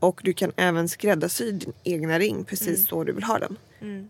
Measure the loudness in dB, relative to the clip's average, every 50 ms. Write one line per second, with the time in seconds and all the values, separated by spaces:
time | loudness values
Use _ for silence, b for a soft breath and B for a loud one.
0 | 2 2 2 2 0 0 0 0 0 -2 0 2 2 4 4 4 2 0 -2 0
1 | 2 2 2 2 2 0 -2 -2 -4 -4 -4 -6 -6 -8 -10 -8 -4 -4 -2 -2
2 | 0 0 2 2 2 2 0 -2 -6 -6 -6 -4 -2 -2 0 0 0 0 -2 -2
3 | -2 -2 -2 -2 0 0 0 0 0 -4 -8 -10 -18 b b b -12 -10 -10 -10
4 | -12 -10